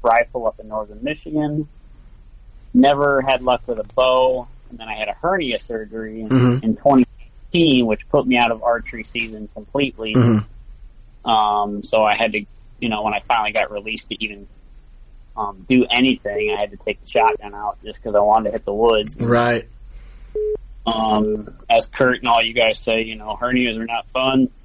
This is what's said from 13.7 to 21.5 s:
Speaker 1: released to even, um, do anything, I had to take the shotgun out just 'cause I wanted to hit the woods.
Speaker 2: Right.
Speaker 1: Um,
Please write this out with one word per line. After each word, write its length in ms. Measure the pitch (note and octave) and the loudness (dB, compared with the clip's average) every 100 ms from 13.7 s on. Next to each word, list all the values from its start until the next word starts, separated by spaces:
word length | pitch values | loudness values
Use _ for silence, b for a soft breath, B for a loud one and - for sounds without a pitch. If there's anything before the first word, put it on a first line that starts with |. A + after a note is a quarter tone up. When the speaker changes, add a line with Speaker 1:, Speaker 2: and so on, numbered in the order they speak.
Speaker 1:
released 360 | G#2 G#2+ A2 - | -6 -8 -12 -10
to 140 | G#2+ | -10
even, 220 | A2 G2+ G2+ - - - - - - - - - | -10 -10 -20 -20 -20 -20 -20 -20 -20 -20 -18 -8
um, 280 | G#2 G2 - | -8 -8 2
do 160 | B2+ A#2+ | 2 4
anything, 640 | A#2+ C3 B2 G2+ G#2 G#2+ G#2 | 2 2 2 -2 -4 -2 -2
I 40 | |
had 100 | G#2 | -4
to 60 | G2+ | -6
take 260 | - G#2 | -8 -8
the 60 | - | -2
shotgun 460 | A#2 A2+ G#2+ G2+ | 2 2 2 -8
out 240 | G2+ G#2 G2 | -10 -8 -8
just 160 | G#2+ - | -14 -12
'cause 120 | A2+ | 0
I 60 | G#2 | 2
wanted 300 | G#2 A2 G#2 | 4 4 2
to 20 | |
hit 120 | A2 | -6
the 80 | - | -6
woods. 440 | G2+ A#2 A2 G#2+ - | 0 2 2 0 -6
Speaker 2:
Right. 480 | A#2+ A#2 A#2+ A#2 - - - b b b b G#4+ G#4+ G#4+ - - - | 0 2 2 0 -6 -20 -20 b b b b -6 -4 -6 -10 -8 -4
Speaker 1:
Um, 720 | A2+ A2 G#2+ G#2+ G#2+ G#2 | -2 0 0 0 -2 -8